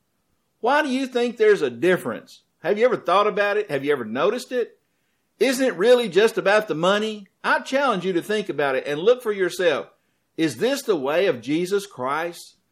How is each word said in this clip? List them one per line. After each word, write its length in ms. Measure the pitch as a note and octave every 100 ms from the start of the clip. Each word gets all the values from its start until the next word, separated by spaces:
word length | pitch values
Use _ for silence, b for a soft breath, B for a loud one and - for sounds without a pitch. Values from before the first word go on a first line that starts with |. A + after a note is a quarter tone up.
| _ _ _ _ _ _
Why 220 | A3 C#4+
do 80 | D4
you 180 | B3+ C4
think 300 | B3 A#3+ G#3+
there's 240 | G#3+ F#3+
a 80 | C#3
difference? 720 | A#2 E3+ F3 B2 G#2 - - _ _
Have 140 | E3 G#3
you 80 | B3
ever 120 | F#3+
thought 300 | - F#3 G#3
about 280 | F#3+ G3+ G#3
it? 160 | G3+
Have 140 | C#3+ C#3+
you 80 |
ever 120 | C#3+ A2
noticed 460 | A#2+ F3 A#3+ -
it? 280 | B3+ - _ _ _ _ _ _ -
Isn't 260 | B3 B3+ C4
it 100 | E3+
really 340 | A3 B3 A#3
just 280 | E3 A3 G#3
about 300 | F3 G#3+ G#3+
the 80 | D3+
money? 520 | F3+ G#3 A3 G#3+ G3 _ A3
I 140 | D4
challenge 440 | - C4 C#4 G3
you 100 | F3+
to 100 | E3+
think 260 | - G#3+ G3+
about 240 | D3 C#3
it 140 | C3 -
and 120 | D3
look 220 | G3 B3
for 100 | A3+
yourself. 580 | G3+ F3+ - F3 B2+ - _ _ _ _ -
Is 220 | D#3+ A#2
this 240 | A#3 C#4
the 140 | - F3
way 320 | C3 D#3+ G3
of 140 | B2+
Jesus 440 | A2+ D#3 F3 G3+ G3
Christ? 680 | - B2+ D3+ E3+ E3+ - _ _